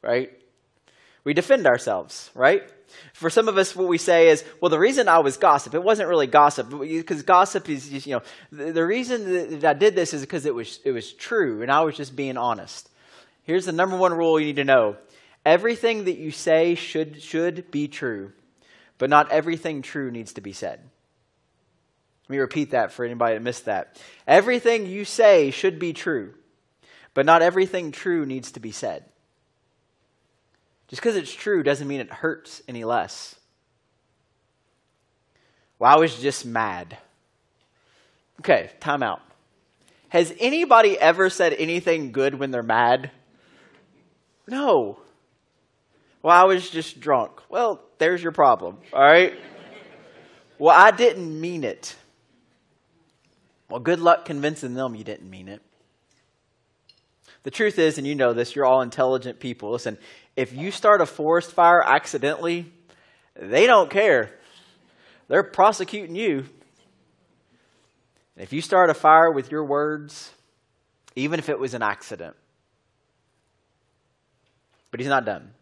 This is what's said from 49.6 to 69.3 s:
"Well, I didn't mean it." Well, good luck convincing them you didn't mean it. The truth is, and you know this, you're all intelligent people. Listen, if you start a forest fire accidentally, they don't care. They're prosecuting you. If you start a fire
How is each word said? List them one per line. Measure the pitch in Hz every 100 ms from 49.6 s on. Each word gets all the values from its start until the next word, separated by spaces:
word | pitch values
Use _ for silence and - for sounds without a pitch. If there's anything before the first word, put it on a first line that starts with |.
| - - - - - _ _ _ _ _
"Well, | 147 160
I | 202
didn't | - 240 185 170 156
mean | 165 175
it." | 123 - - - _ _ _ _ _ _ _ _ _ _ _ _ _ _ _ _ _
Well, | 120
good | 120 170
luck | 170 170 -
convincing | 147 143 156 135
them | 123 131
you | 113
didn't | 110 104 95
mean | 92 92
it. | 104 _ _ _ _ _ _ _ _ _ _ _ _ _ _ _ _ _ _
The | -
truth | - 214 202
is, | 160 151
and | 139
you |
know | 147 127
this, | 120 120
you're | 143 135
all | 131
intelligent | 123 131 131 131 123 -
people. | 131 117 104
Listen, | 120 - 107 - - _ -
if | 131
you | 127 175
start | 196 214 208
a | 160
forest | - 156 170 170
fire | - 170 175
accidentally, | - 143 - - 135 160 170 175 170 _ _ _ _ _ _
they | _ 92 120 220
don't | 233 165
care. | 196 214 139 107 - _ _ _ _ _ _ _ _ _
They're | 156
prosecuting | 196 - 196 214 - 214 180
you. | 170 220 143 135 _ _ _ _ _ _ _ _ _ _ _ _ _ _ _ _ _ _ _
If | 95
you | 139
start | 160 185 175
a |
fire | 151 156 160 165